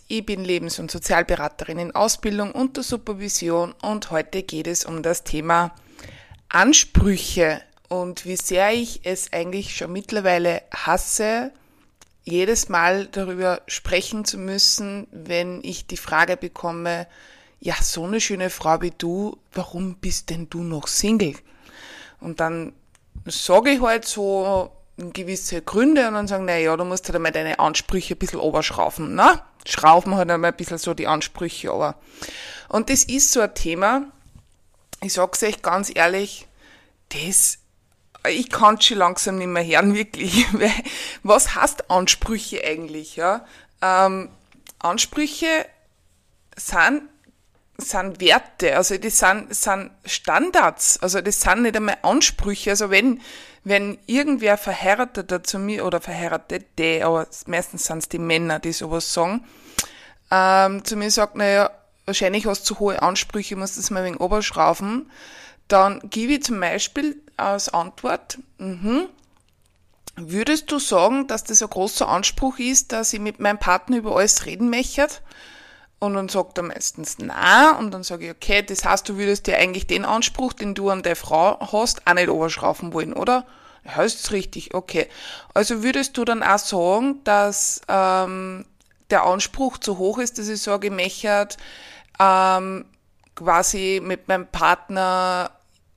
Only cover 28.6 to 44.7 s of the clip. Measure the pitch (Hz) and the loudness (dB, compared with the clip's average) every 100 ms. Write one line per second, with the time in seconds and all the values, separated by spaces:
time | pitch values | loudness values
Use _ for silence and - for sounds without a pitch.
28.6 | 156 - 78 - 156 175 240 359 - _ | -2 0 -2 -2 -4 4 4 4 -2 _
29.6 | - - 156 165 196 196 175 170 170 165 | -8 4 8 8 6 0 2 2 0 -2
30.6 | 170 170 - 160 147 151 - - 170 - | -6 -6 -6 -4 -2 -2 -2 -8 -8 -8
31.6 | - 98 147 151 - - - - - - | -6 -4 -4 -6 -16 -18 -16 -14 -16 -18
32.6 | - 214 226 262 - 254 294 254 208 - | -6 -4 0 0 2 2 2 4 0 0
33.6 | 170 165 196 262 277 - - - _ _ | -2 2 2 2 -2 -12 -20 -20 _ _
34.6 | _ _ _ - 196 180 180 - 214 208 | _ _ _ -10 -4 0 0 0 -2 -2
35.6 | 180 180 196 - 170 190 208 - - _ | 0 0 0 2 2 2 -4 -10 -18 _
36.6 | - - _ _ - - 160 185 - - | -20 -20 _ _ -14 -10 -2 2 2 0
37.6 | _ _ _ _ _ - - 165 247 - | _ _ _ _ _ -4 -2 0 -2 6
38.6 | 214 214 - 214 175 185 - 190 180 175 | 6 6 2 4 2 2 -2 -2 -2 -2
39.6 | 170 156 202 208 220 - 185 190 240 208 | 2 4 4 4 -2 -6 0 2 2 2
40.6 | 214 214 269 - - - 190 214 - - | 2 0 -6 -10 -12 -4 4 6 4 2
41.6 | 302 - - 180 190 - - 220 - 208 | 0 0 0 0 0 -4 -6 -4 -6 -6
42.6 | - 160 160 156 156 - 170 220 - - | -6 -6 -8 -12 -12 -4 -2 -2 -6 -20
43.6 | - - 190 185 190 190 185 - _ _ | -20 -4 2 4 4 2 -8 -16 _ _
44.6 | - | -20